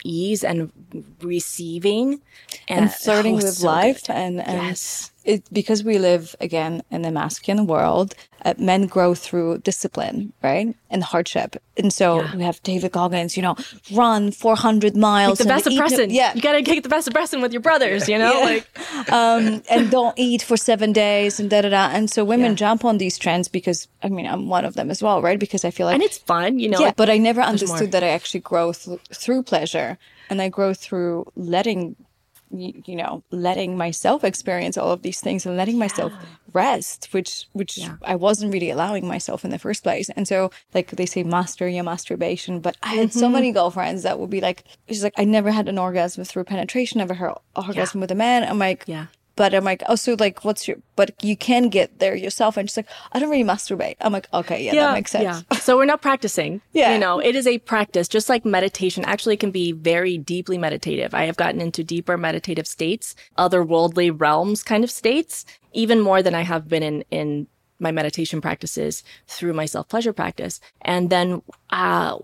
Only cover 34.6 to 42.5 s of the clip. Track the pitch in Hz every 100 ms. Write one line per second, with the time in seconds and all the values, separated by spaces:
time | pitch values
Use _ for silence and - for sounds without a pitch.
34.6 | 175 - - 180 180 185 180 185 185 180
35.6 | 185 240 208 - - 202 170 - - 185
36.6 | 233 - - - - 190 180 - - 196
37.6 | 196 - 170 165 - 180 190 214 208 190
38.6 | 170 139 180 202 180 - - - 190 190
39.6 | - 214 - - - - 196 190 185 -
40.6 | _ 185 180 160 180 - 170 170 180 -
41.6 | 180 180 175 175 - 180 170 180 -